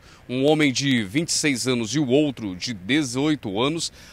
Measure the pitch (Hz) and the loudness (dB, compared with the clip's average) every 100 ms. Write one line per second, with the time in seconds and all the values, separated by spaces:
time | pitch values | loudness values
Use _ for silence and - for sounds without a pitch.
0 | - - - 127 139 156 147 117 139 123 | -20 -20 -6 2 4 4 4 2 2 2
1 | 98 127 110 - 156 123 131 123 110 139 | 0 -2 -2 0 0 0 0 0 0 0
2 | 131 135 151 123 104 90 123 107 92 147 | 2 2 2 -2 -8 -6 -8 -8 -2 0
3 | 139 123 151 147 107 95 135 165 - - | 0 -2 -2 -2 -4 -2 -2 -2 -8 -10
4 | - | -20